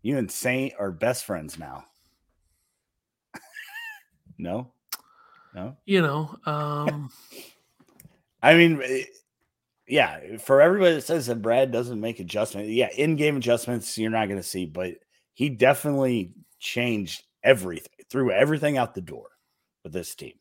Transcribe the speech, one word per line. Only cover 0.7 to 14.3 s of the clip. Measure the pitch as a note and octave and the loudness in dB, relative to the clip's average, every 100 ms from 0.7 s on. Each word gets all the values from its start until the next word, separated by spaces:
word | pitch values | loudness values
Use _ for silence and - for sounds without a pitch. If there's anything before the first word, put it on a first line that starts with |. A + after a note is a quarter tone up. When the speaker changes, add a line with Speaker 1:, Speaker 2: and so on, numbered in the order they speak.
| - | -4
Speaker 1:
are | G2+ | -6
best | E2 A#2 A#2+ - | -2 -2 -2 -6
friends | F2+ D#2 E2 | -8 -8 -14
now. | D2 C#2 - _ _ _ _ _ _ _ _ _ _ _ _ _ _ | -14 -16 -20 _ _ _ _ _ _ _ _ _ _ _ _ _ _
<laughs> | - - - - G#5+ A5+ G#5 _ _ _ - | -20 -20 -20 -16 -14 -14 -16 _ _ _ -12
No? | F2 G#2+ B2+ _ _ - _ _ _ _ _ | -8 -6 -8 _ _ -16 _ _ _ _ _
No? | F2+ G2 C#3+ - | -14 -14 -14 0
Speaker 2:
You | F#3+ | 2
know, | D#3 C#3+ D#3 - - | 2 0 -6 -8 -6
um, | D3+ D3 D3 D3 D3 C3+ - - - - _ _ _ | -4 -4 -4 -4 -6 -12 -16 -20 -20 -20 _ _ _
Speaker 1:
<laughs> | _ _ - _ _ _ | _ _ -20 _ _ _
I | C3 E3 | 8 8
mean, | E3+ D3+ | 8 4
eh, | B2+ C3 - _ _ _ _ _ _ _ - | -2 -4 -4 _ _ _ _ _ _ _ 0
yeah, | C#3+ G2+ D#2 E2 A2 | 2 2 0 -14 -14
for | - C3+ | 4 6
everybody | D#3+ G3+ F3+ D#3 | 8 6 4 2
that | |
says | - E3 A#2+ | -2 -2 -2
that | A#2 | -2
Brad | G#2+ A#2+ C3+ | 2 2 2
doesn't | A#2 B2 A2+ | 0 -4 -6
make | A2+ A2+ | -6 -8
adjustments, | F2 G#2 G#2+ G2 G#2+ | -6 -4 -4 -6 -2
yeah, | A2+ A2+ - | 0 0 0
in-game | D3+ D3+ D3+ C#3+ | 0 2 0 0
adjustments | A#2+ A#2 - A#2+ - - | 0 0 0 -6 -6 -4
you're | A2 | -2
not | A2+ | 0
gonna | G#2 | -2